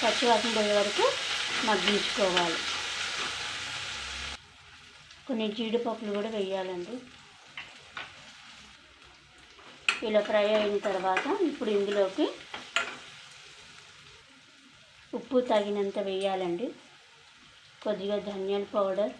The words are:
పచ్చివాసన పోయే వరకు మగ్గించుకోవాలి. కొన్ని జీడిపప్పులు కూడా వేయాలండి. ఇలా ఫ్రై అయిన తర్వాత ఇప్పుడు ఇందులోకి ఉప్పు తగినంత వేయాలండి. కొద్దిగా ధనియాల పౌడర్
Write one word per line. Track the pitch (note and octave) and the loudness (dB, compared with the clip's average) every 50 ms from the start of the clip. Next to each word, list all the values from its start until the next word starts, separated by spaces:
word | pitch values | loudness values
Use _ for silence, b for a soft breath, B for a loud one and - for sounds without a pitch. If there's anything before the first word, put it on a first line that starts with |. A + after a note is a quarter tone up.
| - | 2
పచ్చివాసన | A#3 G#3 - - A#3+ A#3 G#3+ A3 A#3 A3 A3 | 2 2 4 6 6 6 6 4 2 2 2
పోయే | G#3+ G#3 G#3 G#3 | 2 4 4 4
వరకు | G3+ G#3 G3+ - G#4 C5+ C5+ - - - - - - - - - - A3 | 4 2 2 4 4 4 4 2 -4 -4 -4 -4 -4 -4 -2 -2 2 2
మగ్గించుకోవాలి. | G#3+ F#3 F3 G3 G#3 G3 F3+ - - - G#3 F#3 F3 F3+ F3 E3+ D#3+ - - - - - - - - - - - - - - - - - - - - - - - - - - - - - - - - - - - - - - - - - - - - - - - - - - - - - - - | 2 4 4 4 2 2 2 0 0 2 2 4 4 4 2 2 0 -2 -2 -4 -4 -4 -4 -6 -4 -4 -4 -4 -4 -4 -4 -4 -4 -6 -6 -6 -8 -8 -8 -8 -8 -8 -8 -8 -8 -8 -8 -8 -8 -8 -8 -8 -10 -12 -16 -20 -20 -20 -20 -20 -20 -20 -20 -20 -20 -20 -20 -20 -20 -20 -8 -6
కొన్ని | C4+ A3 A3 G#3+ G#3 - | -4 -2 -2 -2 -2 -2
జీడిపప్పులు | A#3 A3 G#3+ A#3+ A#3+ A#3+ A3 A3 - G#3 G3+ G#3 | -4 0 0 0 0 0 -4 -4 -4 -4 -4 -2
కూడా | G#3 A3+ A3 G#3+ | -2 -4 -2 -2
వేయాలండి. | G3 F#3+ F#3+ F#3+ F#3+ F#3 F#3 F3 F3 F#3+ A3+ C4 B3+ - - - - - - - - - - - - - - - - - - - - - - - - - - - - - - - - - - - - - - - - - - - - - - - - - - - - - - - - - - - - A3 | -2 -2 -2 -4 -4 -4 -4 -6 -6 -8 -8 -12 -12 -14 -20 -20 -20 -20 -20 -20 -20 -18 -16 -16 -16 -16 -18 -20 -20 -14 -12 -12 -12 -12 -16 -20 -20 -20 -20 -20 -20 -20 -20 -20 -20 -20 -20 -20 -20 -20 -20 -20 -20 -20 -20 -20 -20 -20 -20 -20 -20 -20 -20 -20 -20 -20 -20 -6 -2 -2 -2 0 0 2
ఇలా | G#3+ G#3 G#3 - | 4 4 4 4
ఫ్రై | G#3+ G#3+ G#3 G#3 A3 | 4 4 4 6 4
అయిన | G#3+ G#3+ G3+ G#3 G3+ - G#3+ | 4 4 2 0 0 0 0
తర్వాత | F#3+ F#3+ F#3 F#3+ F#3 F3+ - C4+ F#4 A4 G4 D4 | -2 0 2 2 2 2 2 0 0 2 2 0
ఇప్పుడు | C#4 - B3+ G#3+ G#3+ G3+ | 0 0 -2 0 2 2
ఇందులోకి | G3+ G3 G3+ G3+ G3 F#3 F#3+ - D4+ - - - - - - - - - - - - - - - - - - - - - - - - - - - - - - - - - - - - - - - - - C4+ - - - - - - - - - - - - - - - - A#3 | 2 2 2 2 2 2 2 0 0 0 0 -6 -14 -14 -14 -14 -14 -2 -2 -2 -2 -2 -6 -12 -16 -18 -20 -20 -20 -20 -20 -20 -20 -20 -20 -20 -20 -20 -20 -20 -20 -20 -20 -20 -20 -20 -20 -20 -20 -20 -20 -20 -20 -20 -20 -20 -20 -20 -20 -20 -20 -20 -20 -20 -18 -10 -8 -8
ఉప్పు | - - C4+ B3+ B3 B3 | -6 2 2 2 4 6
తగినంత | A#3 G#3+ G3+ G#3 G3+ G#3 G3+ G3 G3 G#3+ G3+ G3 | 4 4 4 2 0 0 -2 -2 -2 -2 -2 -2
వేయాలండి. | F#3+ F#3+ F#3+ G3 F#3+ F#3 F#3 F3 E3+ F3 A3+ D4 - - - - - - - - - - - - - - - - - - - - - - - | -2 0 0 0 0 0 0 -2 -2 -2 -2 -6 -8 -10 -18 -20 -20 -20 -20 -20 -20 -20 -20 -20 -20 -20 -20 -20 -20 -20 -20 -20 -20 -8 -4
కొద్దిగా | A3 G#3 F#3+ F#3+ G3 G#3 G#3 G3 G3+ | -4 -2 -2 -2 -2 -2 -2 -2 -4
ధనియాల | G3+ G3 F#3+ G3 G3+ G3+ G3+ - - | -6 -4 -2 0 0 0 -2 0 0
పౌడర్ | G#3+ G3+ F#3+ F#3+ F#3+ G#3 B3 C4 - | 0 2 2 2 0 0 -2 -2 -8